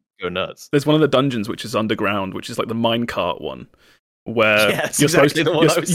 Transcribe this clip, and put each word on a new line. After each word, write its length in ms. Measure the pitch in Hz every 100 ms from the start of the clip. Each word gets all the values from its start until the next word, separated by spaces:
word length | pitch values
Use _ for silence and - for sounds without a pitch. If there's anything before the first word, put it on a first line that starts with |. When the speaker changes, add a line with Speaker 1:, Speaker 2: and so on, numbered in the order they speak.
| _ _
Speaker 1:
go 80 | 92
nuts. 400 | 90 87 - -
Speaker 2:
There's 160 | 147 143
one 80 |
of 60 | 151
the 60 | 143
dungeons 400 | 127 139 120 104
which 160 | 92
is 100 | 110
underground, 580 | 107 107 107 101 101 95
which 160 | 92 -
is, 100 | 120
like, 100 | 123
the 60 |
minecart 680 | 113 113 117 120 - 87 73
one, 240 | 73 64 60 _ _ _ _ _
where 320 | - 113 107 107
Speaker 1:
<laughs> 140 | 104
Yeah, 120 | 104
that's 180 | 156 -
Speaker 2:
you're 80 | 147
supposed 280 | 165 143 156
Speaker 1:
exactly 80 |
Speaker 2:
to, 60 | 156
Speaker 1:
the 60 | 160
one 60 |
Speaker 2:
you're 60 | 160
Speaker 1:
I 40 |
Speaker 2:
s-, 60 | 165
Speaker 1:
was 100 |
Speaker 2:
yeah, 40 | 175